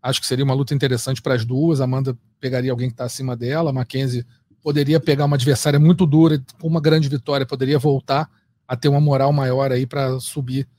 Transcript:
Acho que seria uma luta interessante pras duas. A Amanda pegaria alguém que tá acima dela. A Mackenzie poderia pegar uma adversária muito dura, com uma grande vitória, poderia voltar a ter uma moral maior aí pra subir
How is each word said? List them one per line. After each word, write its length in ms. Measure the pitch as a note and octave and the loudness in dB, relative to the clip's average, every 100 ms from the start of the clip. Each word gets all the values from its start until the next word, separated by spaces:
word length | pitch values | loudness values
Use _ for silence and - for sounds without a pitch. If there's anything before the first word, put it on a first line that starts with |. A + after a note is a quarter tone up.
Acho 200 | B2 C3 | -4 -4
que 40 | - | -2
seria 160 | B2+ | -2
uma 100 | C#3 | 0
luta 180 | C3 C#3 | 0 -2
interessante 480 | C#3+ C3+ B2 - B2+ | -2 0 -2 -4 -6
pras 240 | - B2+ | -2 -2
duas. 380 | A2+ B2+ E3 D3 | -2 -2 0 0
A 20 | |
Amanda 320 | B2+ C3 C3+ A#2+ _ _ | 0 -2 -4 -6 _ _
pegaria 300 | C3 B2+ B2+ | -6 -4 -2
alguém 180 | B2 B2+ | -2 -4
que 80 | A#2 | -6
tá 80 | |
acima 320 | B2 - C3 A#2+ | -10 -8 -8 -6
dela. 320 | A#2+ D3+ E3 | -4 -2 -2
A 40 | |
Mackenzie 500 | C3 B2 C3 C3+ B2 A#2 _ _ _ | -2 -4 -4 -4 -4 -8 _ _ _
poderia 360 | D3+ D3 C#3 D#3+ | -4 0 2 2
pegar 280 | D#3+ C#3 C#3+ | 2 2 2
uma 100 | C#3+ | 2
adversária 420 | B2+ B2+ - C#3+ | 2 2 2 4
muito 280 | D#3 F3 F3+ | 6 6 4
dura, 360 | D3+ D#3+ D3+ C3 _ | 6 4 4 -4 _
com 80 | D#3+ | -4
uma 140 | D#3+ | 0
grande 300 | D3+ D#3+ C#3+ | 2 2 2
vitória, 340 | C#3 C3 C#3 | -4 -4 -4
poderia 340 | C3 C3+ C3 D3 | -4 -4 0 2
voltar 520 | C#3+ C#3 - C#3 D#3 _ _ _ _ | 2 0 0 -2 -2 _ _ _ _
a 80 | |
ter 140 | B2+ D3 | -2 0
uma 120 | C#3+ | 2
moral 300 | D3 C3+ C#3 | 2 2 2
maior 360 | D3 C3+ B2+ C3+ | 0 0 0 0
aí 140 | B2+ | -2
pra 340 | C3 C#3 C3+ C3 | -2 -4 -4 -4
subir 480 | - - B2+ C3 C3+ | -8 -10 -6 -6 -8